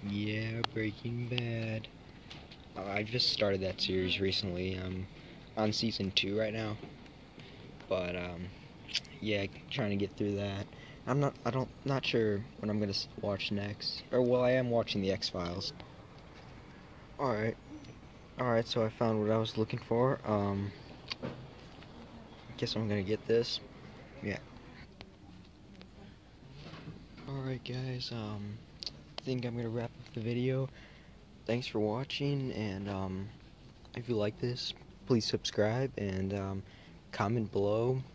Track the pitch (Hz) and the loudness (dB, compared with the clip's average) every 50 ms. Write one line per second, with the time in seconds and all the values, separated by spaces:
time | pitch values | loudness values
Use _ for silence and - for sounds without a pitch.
0 | - 101 101 101 104 104 107 110 110 110 113 117 113 - - 110 110 110 104 - | -2 0 0 0 0 0 0 0 0 0 0 0 -2 0 0 0 -2 -2 -2 -4
1 | - 117 117 120 123 117 123 123 120 117 117 113 113 113 110 110 - - - - | -4 -4 -2 -2 -2 -2 -2 -2 0 0 -2 -2 -2 -2 -2 -2 -4 -6 -14 -16
2 | - - - - - - - - - - - - - - - - 95 101 98 104 | -18 -18 -18 -18 -16 -16 -14 -14 -14 -16 -16 -18 -18 -12 -8 -6 -4 0 0 0
3 | 107 107 113 123 113 - - - 107 101 98 95 95 92 90 - - - 92 92 | 0 0 2 2 2 4 4 4 6 6 6 4 2 0 0 0 0 2 4 4
4 | 92 92 92 95 98 95 95 - - 95 90 90 92 95 95 92 92 92 92 92 | 4 4 4 4 4 4 4 2 0 0 0 0 0 0 0 0 -2 -2 -2 -4
5 | 95 - - - - - - - - - - - 110 107 104 - - 113 104 - | -4 -6 -8 -14 -16 -16 -16 -16 -16 -8 0 2 2 2 4 4 2 2 2 2
6 | 101 95 92 - - 95 101 107 110 107 104 110 110 107 107 107 - - - - | 0 2 2 2 2 4 2 2 2 2 2 0 -2 -2 -2 -4 -8 -12 -14 -14
7 | - - - - - - - - - - - - - - - - - - 95 92 | -16 -16 -16 -18 -18 -18 -16 -16 -16 -16 -16 -16 -16 -16 -16 -16 -4 0 0 0
8 | 90 90 90 90 90 90 87 85 90 92 - - - - - - - - - - | 0 0 -2 -4 -4 -4 -6 -6 -8 -8 -8 -12 -16 -16 -18 -16 -14 -6 -6 -6
9 | - - - - - 107 104 101 98 98 - - - - - - 120 104 101 98 | -6 -6 -10 -4 0 2 2 2 2 0 -4 -8 -10 -4 -2 0 2 2 4 2
10 | 101 98 - - 110 104 101 98 101 101 98 98 107 - - - - - - - | 2 0 2 0 2 2 2 2 0 0 -2 -4 -6 -8 -10 -16 -14 -16 -16 -10
11 | - - 127 143 143 139 - - - 120 117 131 127 - - - - 135 139 131 | 0 2 4 4 4 2 2 0 -2 0 2 2 0 -2 -4 -6 0 2 2 2
12 | - - - 120 113 107 101 101 113 - - - - 107 104 107 107 101 98 - | 2 4 4 6 6 6 4 2 0 -4 -8 -4 -2 0 2 2 2 2 2 0
13 | - - - - - 101 101 98 - - 104 101 101 104 104 - - - - - | -2 -2 -6 -2 0 0 0 0 0 0 0 0 0 -2 -4 -4 -4 -4 -4 -4
14 | - - - 123 127 120 123 123 123 123 127 131 127 120 117 117 107 - - 107 | -6 2 4 6 6 8 6 6 8 8 6 6 6 6 4 4 4 4 2 2
15 | 95 95 95 - - - - 92 87 87 87 95 98 - - - - - - - | 4 4 2 2 0 -2 -2 0 -2 0 -2 -2 -2 -4 -6 -8 -12 -14 -14 -16
16 | - - - - - - - - - - - - - - - - - - - - | -18 -16 -16 -18 -18 -18 -18 -16 -16 -16 -16 -16 -16 -16 -16 -18 -18 -18 -18 -18
17 | - - - - 143 131 113 104 - 220 - - - - 294 302 - - - - | -16 -16 -6 0 2 2 4 4 4 2 0 -2 -8 -14 -12 -12 -12 -14 -16 -16
18 | - - - - - - - - 127 127 117 113 117 - - 120 110 110 110 - | -16 -16 -18 -18 -18 -16 -4 -2 2 4 6 6 4 4 2 2 2 2 4 4
19 | 120 113 110 110 107 104 110 113 113 110 - 110 110 - - 120 - - 117 117 | 4 4 6 4 6 6 6 6 4 2 2 2 2 2 2 -4 0 2 4 6
20 | 123 131 135 - - - 107 104 101 101 101 98 101 101 - - - - - - | 6 6 4 2 2 4 4 4 6 4 2 2 0 -2 -4 -8 -12 -14 -14 -14
21 | - - - - - - - - - - - - - - - - - - - - | -8 -8 -8 -4 -4 -6 -6 -6 -12 -14 -14 -16 -16 -16 -16 -16 -16 -16 -16 -16
22 | - - - - - - - - - - - - - 117 - 110 110 107 104 104 | -16 -14 -14 -16 -16 -16 -16 -16 -14 -12 -4 -2 -2 0 2 0 2 4 4 2
23 | 95 92 110 107 - - 113 117 120 - - - - - - - - - - - | 4 2 2 0 4 6 6 6 6 4 0 -4 -4 -8 -16 -16 -16 -16 -16 -16
24 | - - - - - 98 95 - - - - - - - - - - - - - | -16 -16 -14 -6 -4 -2 -2 -4 -6 -12 -16 -16 -16 -16 -16 -16 -16 -16 -16 -16
25 | - - - - - - - - - - - - - - - - - - - - | -18 -18 -18 -20 -18 -18 -18 -18 -18 -20 -20 -20 -20 -18 -18 -18 -18 -18 -18 -18
26 | - - - - - - - - - - - - - - - - - - - - | -18 -18 -18 -18 -20 -20 -20 -20 -20 -18 -18 -16 -14 -14 -14 -12 -12 -12 -12 -14
27 | - - - - - - 135 139 131 131 131 123 - - 123 127 127 131 127 123 | -14 -16 -16 -14 -10 -6 -6 -4 -2 -2 -4 -4 -4 -4 -4 -2 -2 -2 -2 -4
28 | 123 - 120 117 107 107 107 101 101 104 104 117 - - - - - - - - | -4 -4 -4 -4 -2 -2 -4 -4 -4 -6 -8 -8 -12 -16 -12 -8 -8 -8 -8 -10
29 | - - - - - 131 127 127 120 123 117 120 120 113 113 120 117 117 - - | -18 -12 -12 -8 -2 0 0 0 0 0 0 0 -2 0 0 0 -2 -2 -6 -10
30 | - - - 120 107 113 120 123 123 131 131 131 135 131 - - - - - - | -16 -8 -6 -2 0 2 2 4 4 4 4 4 2 0 -4 -10 -18 -18 -18 -18
31 | - - - - - - - - - - 113 123 131 - - 113 107 107 104 120 | -20 -20 -20 -20 -20 -20 -20 -10 0 2 2 2 2 0 2 4 4 4 4 2
32 | 135 - - - 143 143 143 139 131 127 - 92 107 104 95 98 101 101 101 95 | 0 -2 -2 0 2 2 2 2 0 0 0 0 0 0 0 -2 -2 0 0 0
33 | 95 92 95 95 98 107 - - - - - - - - - - - - - - | 0 0 0 -2 -4 -6 -8 -14 -16 -18 -18 -18 -20 -20 -20 -20 -18 -10 -8 -8
34 | 117 117 120 107 104 107 110 - - 120 123 123 - - - - - - - - | -2 2 2 4 4 2 2 0 -2 -2 0 -2 -4 -4 -6 -8 -12 -18 -18 -18
35 | - - 131 117 107 - - 110 - - - - 104 107 110 123 135 131 - - | 2 4 6 6 6 4 0 0 0 0 4 4 4 6 6 4 2 0 0 0
36 | 101 98 95 95 95 95 101 101 98 98 98 98 98 - - - - - - - | 0 0 2 2 2 2 0 0 0 -2 -2 -4 -6 -8 -14 -18 -18 -18 -18 -18
37 | - - - - 110 101 117 123 110 98 - 101 98 101 104 110 117 123 131 131 | -16 -12 0 2 2 4 4 2 2 2 2 2 4 4 4 4 4 2 2 0
38 | 131 - - | -2 -6 -12